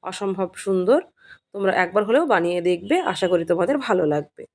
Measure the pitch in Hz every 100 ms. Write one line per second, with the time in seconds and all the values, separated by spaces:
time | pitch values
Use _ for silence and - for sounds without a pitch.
0 | 190 185 202 190 185 - - 190 180 285
1 | 359 _ - - _ 202 196 - 180 190
2 | 208 247 330 202 170 175 175 175 196 330
3 | 392 180 185 175 165 175 185 285 262 185
4 | 160 147 147 - -